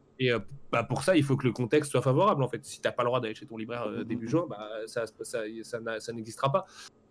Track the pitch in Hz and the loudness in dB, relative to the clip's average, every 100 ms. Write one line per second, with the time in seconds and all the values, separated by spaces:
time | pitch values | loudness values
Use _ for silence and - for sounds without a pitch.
0 | _ - 127 113 - - - 120 113 139 | _ -2 2 2 -2 -12 -2 0 0 0
1 | - 180 139 123 127 107 123 151 139 127 | 4 6 6 4 2 0 2 2 4 2
2 | 131 135 202 160 127 117 - - 117 - | 4 6 6 4 2 -2 -10 -4 -2 0
3 | 120 127 117 107 107 113 113 120 107 104 | 2 2 0 -6 -10 -10 -6 -6 -4 -4
4 | 113 120 113 156 170 104 107 110 110 120 | -4 -6 0 0 0 -6 -8 -8 -6 -4
5 | 110 - 113 120 110 113 110 117 113 110 | -4 -6 -6 -4 -4 -6 -8 -6 -4 -6
6 | - 117 113 - 135 185 180 - - - | -6 -8 -10 -2 2 2 -2 -12 -20 -20
7 | _ | _